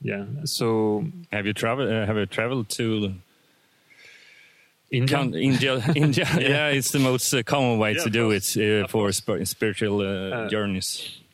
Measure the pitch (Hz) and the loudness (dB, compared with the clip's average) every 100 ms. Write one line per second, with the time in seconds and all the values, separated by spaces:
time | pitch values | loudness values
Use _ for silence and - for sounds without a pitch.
0 | 110 101 101 139 156 - 117 110 107 104 | -6 -6 -6 -8 -6 -2 0 2 2 0
1 | 82 90 85 104 101 104 117 131 117 110 | -2 -8 -8 -4 -4 -2 -2 0 0 0
2 | 104 110 95 - 117 131 107 - 113 110 | 0 0 -2 -2 -2 -2 -4 -2 -2 0
3 | 101 92 - _ _ _ _ _ _ - | -2 -6 -14 _ _ _ _ _ _ -20
4 | - - - - - _ _ _ _ 131 | -20 -20 -20 -20 -20 _ _ _ _ -2
5 | 131 143 127 80 131 127 135 131 120 147 | 0 0 0 0 0 2 2 0 0 2
6 | 151 120 - 160 135 147 151 139 123 143 | 2 2 0 2 2 2 2 0 2 2
7 | 131 127 - 135 110 147 123 113 107 143 | 2 2 2 0 2 2 4 4 2 2
8 | 113 113 113 101 - - 107 107 98 113 | 0 2 4 2 0 0 2 2 2 0
9 | 101 95 - 92 98 - 110 98 107 101 | 0 0 -2 -4 -4 -2 -2 0 0 0
10 | 98 95 95 113 107 107 101 95 - - | 0 -2 -4 -4 -2 -2 -2 -2 -4 -8
11 | - - - | -10 -16 -12